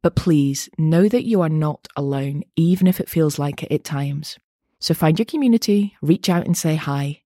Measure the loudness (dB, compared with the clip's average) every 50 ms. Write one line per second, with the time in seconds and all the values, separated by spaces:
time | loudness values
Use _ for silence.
0 | 0 2 0 2 0 2 2 2 2 0 -2 -4 -8 -12 -4 -2 0 2 4 4
1 | 4 4 2 0 -2 0 0 0 0 0 0 0 -2 -2 -4 -6 _ -12 -8 -6
2 | -4 -4 -4 -4 -4 -4 -6 -8 -10 _ _ 0 2 2 2 4 4 2 2 2
3 | -4 -4 0 0 0 0 0 -2 -4 -4 -4 -8 -6 -4 -4 -4 -4 -4 -6 -4
4 | -4 -4 -6 -6 -8 -10 -16 -18 _ _ _ _ _ _ _ _ -2 -2 -2 2
5 | 4 2 2 2 0 -4 -2 0 2 2 2 2 2 2 2 2 2 -2 _ _
6 | 0 0 0 2 2 0 0 0 2 0 -2 0 0 -2 -2 -2 -2 -4 -4 -4
7 | -4 -6 -8 _ _